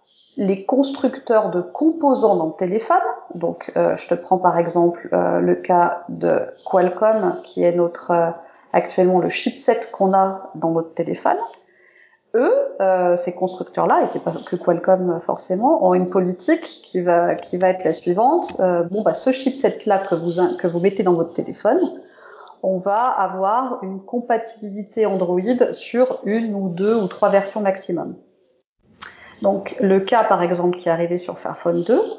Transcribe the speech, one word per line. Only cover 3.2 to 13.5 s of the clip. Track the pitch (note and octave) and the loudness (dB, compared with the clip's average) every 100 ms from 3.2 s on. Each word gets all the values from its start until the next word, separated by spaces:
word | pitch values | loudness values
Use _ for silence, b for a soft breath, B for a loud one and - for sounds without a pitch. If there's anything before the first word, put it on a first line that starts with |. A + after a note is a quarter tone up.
| - F3 | -12 -6
donc, | E3+ E3+ - E3+ | -6 -6 -4 0
euh, | E3+ D#3+ | 0 0
je | - | -2
te | |
prends | F3 - F#3 | -4 0 2
par | F3+ E3+ | 2 2
exemple, | E3+ F3 E3+ - - | 2 2 2 0 -2
euh, | F3 F3 F3 | 0 2 2
le | F3+ F3+ | 2 0
cas | - F3 F3 - - | 2 4 4 0 -8
de | E3 E3+ D#3 - - - | -2 0 0 -2 -10 0
Qualcomm, | F#3 F3+ - A3 A3 F3+ - | 2 2 2 2 2 0 -4
qui | - F3+ | -8 0
est | F3 | 2
notre, | F3 E3+ - - | 2 0 -2 -2
euh, | E3+ E3 - B B B | 0 0 -4 B B B
actuellement | F#3 - - F#3 F3+ | -4 -2 2 2 4
le | F3 | 0
chipset | - A#3 - - A3+ - | -2 -4 -2 0 0 -2
qu'on | - F#3+ | -2 2
a | F#3+ F#3+ F#3+ - D#3+ | 4 2 -2 -12 -4
dans | E3 | -2
notre | E3 E3 | -2 -2
téléphone, | - D#3+ F3+ - G#4+ - - b b b b b b _ A3+ | -6 -6 -2 0 0 -4 -14 b b b b b b _ 0
eux, | D#4+ C#5 C#5 - | 2 2 0 -2
euh, | F#3+ F#3 F3+ F3 | 0 2 2 0
ces | F3+ | -2
constructeurs-là, | - F#3 | -4 -4